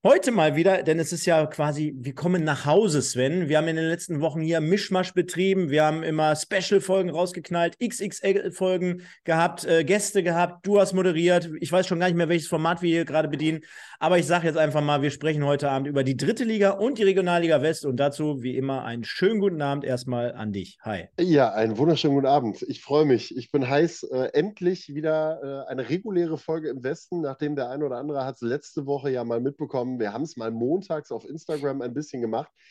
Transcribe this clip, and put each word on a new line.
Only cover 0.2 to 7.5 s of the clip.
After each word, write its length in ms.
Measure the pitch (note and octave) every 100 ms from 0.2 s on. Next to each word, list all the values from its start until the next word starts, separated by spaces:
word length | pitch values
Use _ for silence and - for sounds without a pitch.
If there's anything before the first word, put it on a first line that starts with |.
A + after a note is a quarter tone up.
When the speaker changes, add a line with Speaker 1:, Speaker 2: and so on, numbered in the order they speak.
| E4
Speaker 1:
mal 240 | A3+ D#3 C#3+
wieder, 260 | E3 F#3+
denn 160 | - D#3+
es 140 | D#3+
ist 140 | E3+ -
ja 200 | E3 D3+
quasi, 480 | - D3+ D3 D3+ C3+
wir 160 | B2
kommen 300 | - D#3+ F#3
nach 240 | D#3 C3+ C#3+
Hause, 360 | D#3+ A3 D3+
Sven. 460 | A#2+ A#2+ C3 F3 D#3+
Wir 100 | D3+
haben 100 | E3
in 80 | D#3+
den 100 | D#3+
letzten 340 | E3+ - D#3
Wochen 200 | D#3 D#3
hier 200 | D#3+ E3
Mischmasch 540 | D#3 G3+ - F#3 F3+
betrieben. 560 | - F3+ D#3 F#3+ F#3+ E3+
Wir 140 | D3
haben 180 | D3+ D#3+
immer 320 | D#3+ D#3 D#3
Special-Folgen 760 | D3+ - G3+ F#3 G3+ F#3+ F#3+ F3+
rausgeknallt, 680 | D#3 F3+ F3+ D#3